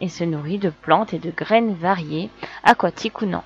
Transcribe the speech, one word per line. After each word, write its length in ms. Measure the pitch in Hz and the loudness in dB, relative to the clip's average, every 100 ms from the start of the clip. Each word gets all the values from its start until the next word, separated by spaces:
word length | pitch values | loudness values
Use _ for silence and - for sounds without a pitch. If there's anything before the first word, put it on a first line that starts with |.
et 80 | 185 | -4
se 140 | - | -2
nourrit 360 | 170 156 147 202 | -2 -2 -4 -2
de 100 | 196 | -2
plantes 460 | 151 - 160 214 165 | -2 2 2 2 -4
et 40 | |
de 120 | 170 | -6
graines 420 | 165 202 220 233 | -6 2 2 4
variées, 560 | 180 170 190 156 156 202 - - - | 0 0 0 -2 -6 -6 -10 -14 0
aquatiques 580 | - 240 180 - 226 - | 4 4 2 -2 -6 -4
ou 40 | 208 | -2
non. 160 | 175 | -4